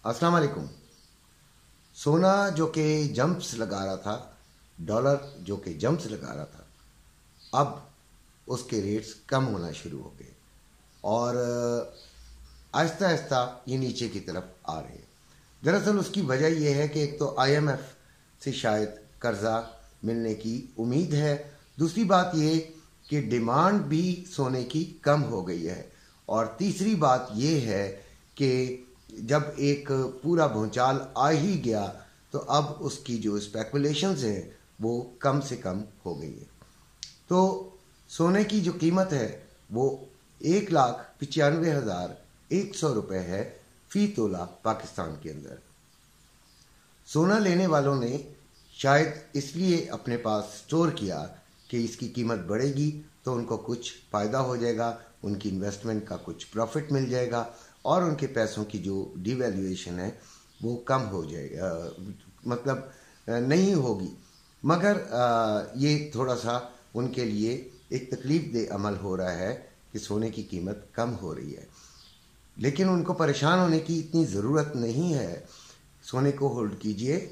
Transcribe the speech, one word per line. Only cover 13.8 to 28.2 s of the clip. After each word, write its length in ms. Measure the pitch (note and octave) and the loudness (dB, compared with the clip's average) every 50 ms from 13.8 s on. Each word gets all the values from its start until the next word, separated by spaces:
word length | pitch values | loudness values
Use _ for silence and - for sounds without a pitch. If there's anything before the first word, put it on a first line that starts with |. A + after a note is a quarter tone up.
| C3 B2 A2 - A#2+ A2 | -2 -2 -2 -4 -4 -4
की 100 | - G2 | -4 -8
तरफ 340 | - F2+ E2 F#2 F#2 - - - - | -8 -6 -8 -8 -8 -10 -18 -12 -8
आ 120 | - D#2 D#2 | -8 -6 -6
रहे 140 | - - - | -8 -10 -16
हैं। 140 | - - _ _ _ _ _ - - _ _ _ - - | -18 -20 _ _ _ _ _ -20 -20 _ _ _ -2 2
दरअसल 360 | D3 F#3 G3+ D#3 G3+ G#3 G3 | 2 2 4 4 4 4 2
उसकी 220 | F#3 - - G3+ F3+ | 2 0 -2 -2 0
वजह 380 | B2+ C3 C3 D3+ D#3+ E3 D#3 | 2 2 4 4 4 4 4
ये 120 | D3+ D3 C#3 | 4 2 4
है 140 | C#3+ D3+ D3 | 4 2 0
कि 140 | - D#3 D3 | 2 0 0
एक 160 | C#3+ - - | 0 0 -2
तो 160 | D3 C#3 - B2+ | -2 -2 2 2
आईएमएफ़ 520 | C3 C3+ C#3+ D3+ D3+ D3 B2+ C3 - - - - _ - _ _ _ _ _ _ | 4 6 6 4 4 2 0 -2 -6 -14 -18 -20 _ -20 _ _ _ _ _ _
से 100 | - C#3 B2 | -6 -4 -4
शायद 420 | - - A#2 G#2+ G#2+ G#2+ G#2+ - - - - - - | 0 2 2 2 2 2 -2 -4 -12 -20 -20 -14 -4
कर्जा 360 | - A#2+ G#2+ G2 G#2 A2+ A2 A2+ A2+ - - - - - - - - | -2 -2 -2 0 0 0 0 0 -2 -6 -16 -20 -20 -20 -16 -6 -4
मिलने 280 | A2 A#2 A#2 A2+ A2+ G#2+ | -2 -2 0 0 -2 -2
की 200 | G#2+ A2 A2+ A#2 C3 - - - - | -2 -4 -4 -4 -6 -8 -10 -6 -4
उम्मीद 340 | A2+ A#2 B2 D3+ F3+ D3+ D3 | -2 0 2 2 2 2 2
है, 200 | C#3+ D3+ D3+ C#3+ C#3+ - - - - - _ _ | 2 2 2 0 0 -4 -12 -18 -20 -20 _ _
दूसरी 260 | - D#3+ D#3+ E3+ A3 A#3 | 0 0 0 2 2 4
बात 260 | F3+ F#3+ F3+ F3+ F3+ E3+ | 6 6 4 4 4 2
ये 220 | D#3 D3+ D#3 D#3+ E3 D#3+ - - - - - _ _ _ - | 2 2 4 2 2 0 -4 -14 -20 -20 -20 _ _ _ -2
कि 120 | D3 D3 B2 | -2 -2 0
डिमांड 540 | G#2+ A#2+ A#2+ A2+ A#2 B2 D3 E3+ F#3+ G#3 G3+ D#3 | 2 0 2 2 2 4 4 4 6 4 2 2
भी 420 | C#3 D#3 D#3+ F3+ F#3 F3 - - - | 2 0 2 2 0 -2 -4 -8 -10
सोने 340 | - - C#3 B2+ C3 C3 A#2+ | -4 -2 -2 0 0 -2 -4
की 180 | A#2+ - D3+ E3+ - - - - | -2 -2 -2 -2 -4 -8 -2 2
कम 180 | D3 D3 D3+ C#3 | 4 4 4 2
हो 200 | A2 A#2 F#2+ F2 | 0 -2 -4 -4
गई 200 | F2+ F2 F2 E2 | -4 -4 -4 -4
है, 280 | E2+ F#2 - - - - - - - _ - _ - | -4 -6 -6 -10 -14 -20 -20 -20 -20 _ -16 _ -2
और 260 | G#2 A2 A2+ A2+ - - | 0 0 0 -2 -2 -2
तीसरी 360 | F#3 G3+ E3 - G3 A3 A3 | 0 0 0 0 0 0 2
बात 300 | E3+ D3+ C3+ B2+ B2+ - - G#2+ | 4 4 4 4 4 2 -4 -4
ये 240 | G#2+ C3 D3+ E3 C#3+ | 0 2 2 2 2
है 260 | A#2+ A2 G2 G2 G2+ F#2+ F#2+ - - - - - | 0 0 0 0 -2 -2 -6 -10 -16 -20 -20 -20